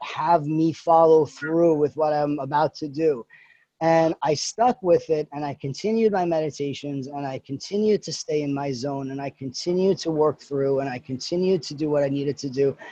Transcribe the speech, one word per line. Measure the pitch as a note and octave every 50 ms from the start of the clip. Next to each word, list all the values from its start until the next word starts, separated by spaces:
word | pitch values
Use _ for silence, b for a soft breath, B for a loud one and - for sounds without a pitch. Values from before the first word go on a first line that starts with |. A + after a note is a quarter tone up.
| -
have | - - C#3 D3+ E3 F3 E3 D3
me | D3 D#3 D#3+ D#3+ E3 D3
follow | - - E3+ E3 E3 E3 D#3+ D#3+ D#3 D3+
through | D3 - - C#3+ D3+ D#3+ E3+ E3+ E3+ D#3+
with | D3 D3 C3+ -
what | D3 D#3 D3+ D3+
I'm | D3 D3 D3 D3 D3+
about | C3+ C#3 D3 D3 D#3 D3+ -
to | - D#3+ D3
do. | C3+ D3+ D#3+ D#3+ C#3+ A#2 G#2+ _ b b b b b b b b _ -
And | D#3+ E3 E3 E3 E3 D#3+ E3 - -
I | D3 D#3
stuck | C3+ - - - - A3+ B3+ A#3+ - F#3+
with | F3 E3+ D#3+ - -
it, | D#3+ D3+ D3+ - -
and | C#3+ D3
I | C#3+ C3+
continued | - - C#3 C3+ - - G#3 A3 A3+ A3+ A3 G3
my | F#3+ F3+
meditations, | E3+ E3 D#3+ D#3 D3+ C#3+ - C#3+ C#3+ C3 - - C#3+ C#3+ C#3 C3 C3+
and | C#3+ C#3+ C#3+
I | C3+ C3 B2+
continued | - - C#3 C#3 - - F#3+ G#3 G#3+ G#3+ G#3 F3+ -
to | E3 D3
stay | - - - D#3 D3+ D3
in | C#3+ C#3
my | C#3+ C#3+ C#3+ C3+
zone, | A#2 B2 C#3+ C#3 C#3 C3+ C3
and | C3+ C#3
I | C#3 C#3
continued | - - C#3 C3 - - - F3 F3+ F3+ F#3 G3 F#3 -
to | - E3
work | D#3+ D3+ D3+ D3+ C#3 -
through, | - - C#3+ C#3 C#3 C#3 C#3 C3+
and | C#3 C#3
I | B2+ B2
continued | - - C3 B2 - - E3+ F3+ F#3 F#3 F#3+ F3 -
to | - D3+
do | C#3 D#3 D3+
what | D3 D3 C#3+
I | C#3
needed | C#3 C#3+ C#3 C#3+ C#3 -
to | - C#3
do. | B2 C3+ C#3 C#3 C3+ - B B